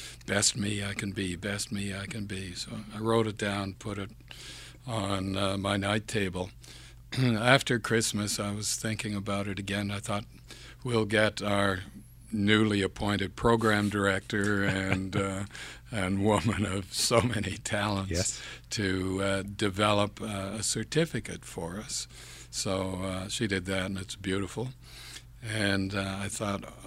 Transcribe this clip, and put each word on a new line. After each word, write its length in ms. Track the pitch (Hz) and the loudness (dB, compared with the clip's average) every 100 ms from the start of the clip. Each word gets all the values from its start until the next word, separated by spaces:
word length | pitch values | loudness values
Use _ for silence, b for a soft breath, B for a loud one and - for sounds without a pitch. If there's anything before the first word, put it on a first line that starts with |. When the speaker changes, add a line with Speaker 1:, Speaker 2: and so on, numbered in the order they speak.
| B B - | B B 0
Speaker 1:
"Best 300 | 101 - - | 4 4 2
me 260 | 101 101 | -2 -2
I 100 | 101 101 | -4 -4
can 160 | 101 | -4
be, 240 | 92 92 87 | -2 -4 -4
best 360 | 101 101 - | -4 -4 -4
me 220 | 101 101 | -4 -4
I 140 | 98 98 | -6 -8
can 180 | 113 101 | -8 -6
be." 280 | 95 92 90 | -8 -8 -10
So 160 | - 110 104 107 | -10 -10 -10 -4
I 20 | |
wrote 280 | 110 117 110 | 4 4 4
it 100 | 101 | 0
down, 360 | 104 101 98 | -2 0 -4
put 240 | - 110 101 | -6 -8 -6
it 100 | 98 - - B B B B B 127 | -8 -10 -18 B B B B B -4
on, 500 | 113 98 98 95 95 | -2 0 0 0 0
uh, 200 | 98 98 | 0 0
my 200 | 98 101 | 0 2
night 300 | 98 110 - | 2 0 0
table. 420 | 110 95 90 92 - B B B | -2 0 -2 -6 -8 B B B
<clears throat> 320 | B - - | B -8 2
After 580 | 127 107 123 135 - 120 | 2 4 6 6 6 -2
Christmas, 600 | - 113 110 104 107 - | 2 2 2 0 -2 -2
I 120 | 101 | -2
was 240 | 101 101 - | -2 -2 -2
thinking 380 | 113 107 110 | -2 -2 -2
about 340 | 101 101 101 101 | -4 -2 -2 -2
it 120 | 98 | -4
again. 320 | 98 101 101 | -2 -2 -2
I 80 | 101 | -4
thought, 260 | - 104 - - - B B B | -2 -4 -4 -16 -18 B B B
"We'll 220 | 127 117 101 | 0 2 4
get 360 | 107 107 - | 6 4 4
our 380 | 104 101 101 92 - - - - - | 0 4 4 2 -4 -14 -18 -20 -6
newly 500 | 107 101 107 110 101 | 2 6 8 6 4
appointed 540 | 95 - 104 104 98 - | 0 0 0 0 0 2
program 540 | 120 117 113 104 101 | 6 6 6 4 4
director 760 | 104 98 98 - 107 101 101 | 4 4 2 0 0 2 2
and, 520 | 98 95 95 95 95 98 | 2 2 2 0 0 -2
<laughs> 140 | 98 | -2
uh, 140 | 95 101 B B B B | -2 -6 B B B B
and 320 | 107 92 98 | -4 0 2
woman 400 | 104 104 113 98 | 4 4 4 2
of 300 | 98 98 98 | 0 -2 -4
so 260 | - - 117 | -2 4 6
many 380 | 123 107 101 - | 6 2 -4 -4
talents 540 | - 104 104 98 95 | -2 0 0 0 0
Speaker 2:
Yes. 280 | 85 95 - B B - | 0 0 -2 B B -8
Speaker 1:
to, 540 | - 98 92 95 95 | -2 0 0 0 0
uh, 180 | 98 98 | 0 0
develop, 800 | 101 98 104 95 107 104 104 - | -2 -2 0 4 4 6 2 -2
uh, 300 | 107 98 98 107 | -6 -4 -4 -4
a 40 | |
certificate 800 | 104 113 110 151 165 120 - 87 | -2 -2 0 0 0 -2 -6 -10
for 360 | - - 85 95 | -10 -8 -6 -6
us." 280 | 113 - - B B B B | -6 -8 -8 B B B B
So, 480 | - 104 95 95 90 | -6 -2 0 -2 -4
uh, 240 | 95 92 95 | -4 -6 -4
she 160 | - 110 | -2 0
did 180 | 95 92 | 0 0
that, 200 | 95 95 | -2 -2
and 100 | 95 | -4
it's 180 | 95 - | -8 -6
beautiful. 540 | 98 98 95 - 131 131 B B B B B - | -2 -2 -2 -4 -8 -8 B B B B B -14
And, 500 | 113 110 101 98 95 98 | -6 0 2 2 2 -2
uh, 220 | 98 98 | -2 -4
I 60 | 98 | -4
thought, 340 | - 104 98 - - | -2 -2 -2 -6 -12